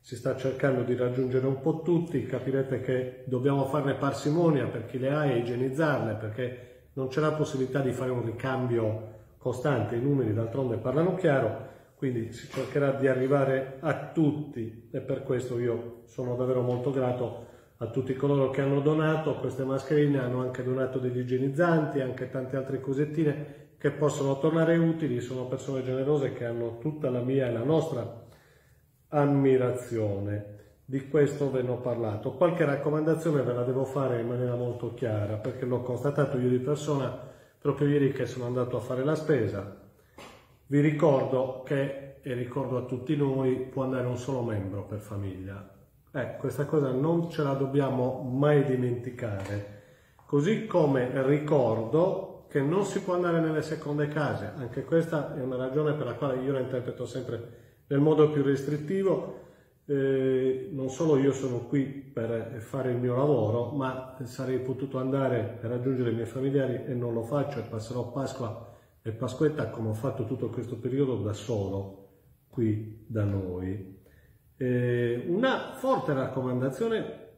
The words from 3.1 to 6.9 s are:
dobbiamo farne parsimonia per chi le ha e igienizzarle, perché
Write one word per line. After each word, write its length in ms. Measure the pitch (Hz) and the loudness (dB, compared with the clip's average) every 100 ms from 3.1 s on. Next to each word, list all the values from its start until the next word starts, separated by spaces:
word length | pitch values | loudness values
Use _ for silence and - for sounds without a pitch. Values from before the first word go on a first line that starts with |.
| - - | -8 -4
dobbiamo 400 | 123 135 139 139 | 0 2 2 0
farne 300 | 151 139 131 | 0 0 0
parsimonia 720 | 139 - 147 160 170 147 110 | -2 -2 0 4 4 4 0
per 180 | 117 110 | -4 -6
chi 120 | 127 | -4
le 120 | 131 | 0
ha 160 | 147 147 | 2 2
e 140 | 120 | 0
igienizzarle, 720 | 117 120 135 135 156 127 110 | 0 -2 -2 0 0 2 -2
perché 720 | 104 110 104 123 - - - - | -4 -6 -4 -6 -6 -16 -20 -12